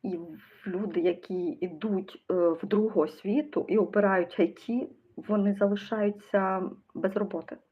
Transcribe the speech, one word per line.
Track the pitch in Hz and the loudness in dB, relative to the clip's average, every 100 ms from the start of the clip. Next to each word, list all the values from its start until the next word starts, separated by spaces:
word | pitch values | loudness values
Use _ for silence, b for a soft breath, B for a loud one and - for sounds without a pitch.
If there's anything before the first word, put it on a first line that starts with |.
і | 208 175 | -6 -6
в-, | 170 160 - - 202 | -8 -16 -20 -14 -8
люди, | 180 208 175 | -4 -2 0
які | 175 175 - 185 175 127 | 0 0 -6 -4 -4 -4
йдуть, | 180 156 220 190 185 - - | -8 -4 -2 -2 -4 -16 -2
е, | |
в | 185 170 165 202 | 2 4 2 0
другу | 208 214 196 | 2 4 2
освіту | 151 - 196 254 302 180 - | 0 -2 0 0 0 -4 0
і | 214 | 2
обирають | 190 208 202 190 175 - | 2 2 4 4 0 0
I | 170 | 0
T, | - - 240 - - _ - | 0 -4 -4 -4 -12 _ -16
вони | - 208 202 | -2 2 2
залишаються | 202 202 202 - 214 208 202 - 202 190 190 185 - _ | 2 2 2 -4 0 0 -2 0 0 2 0 -4 -8 _
без | - - 202 | -4 -2 0
роботи. | 202 165 - - _ | -2 -6 -10 -16 _